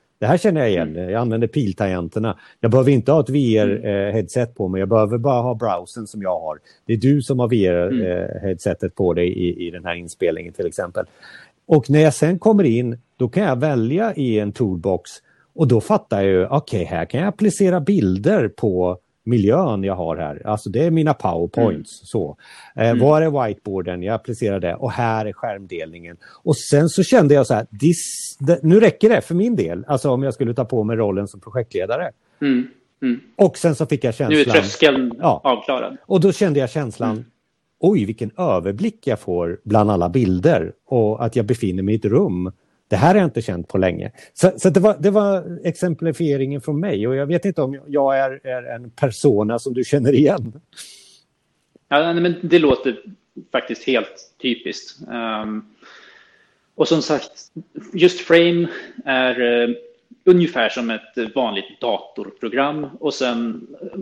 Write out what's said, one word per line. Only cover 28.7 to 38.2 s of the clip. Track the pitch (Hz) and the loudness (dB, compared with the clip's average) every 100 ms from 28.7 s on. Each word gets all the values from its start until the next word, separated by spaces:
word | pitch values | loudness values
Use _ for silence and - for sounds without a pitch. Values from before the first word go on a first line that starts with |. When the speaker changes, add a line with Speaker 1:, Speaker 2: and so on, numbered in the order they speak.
| 196 | 6
Speaker 1:
räcker | 214 - 214 | 6 4 4
det | 226 | 4
för | - | 2
min | 175 226 208 | -2 0 0
del. | 85 87 110 | -2 -4 -4
Alltså | 139 143 | -2 0
om | 127 | 0
jag | 135 | -2
skulle | - 117 | -2 -4
ta | 120 | -2
på | 120 123 | -2 -2
mig | 107 113 | 0 0
rollen | 104 98 101 | 0 -2 -4
som | 101 | -10
projektledare. | 107 127 117 98 95 127 170 - _ _ | -8 -6 -4 -6 -4 -4 -6 -10 _ _
Speaker 2:
Mm. | 143 127 127 - _ _ | 0 0 -2 -10 _ _
Mm. | 131 120 - - | -4 -4 -8 0
Speaker 1:
Och | 196 - | 2 2
sen | 170 | -2
så | 143 131 | 0 -2
fick | 143 | -2
jag | 123 | -2
känslan. | 113 135 | -2 0
Speaker 2:
Nu | 151 | 2
är | 127 - | 4 4
tröskeln | 98 - 156 135 127 117 | 2 2 2 4 -2 0
Speaker 1:
Ja. | - - | 0 2
Speaker 2:
avklarad. | 139 117 - 131 117 269 | 0 -2 -2 -4 -4 -10
Speaker 1:
Och | _ 190 | _ 2
då | 190 | 2
kände | - 196 143 | 2 0 0
jag | 127 | -2
känslan, | 156 131 - 113 | -4 -6 -4 -4
Speaker 2:
Mm. | 110 120 _ _ _ _ _ | -4 -10 _ _ _ _ _
Speaker 1:
oj, | 180 202 | 2 2
vilken | 98 107 | 0 -4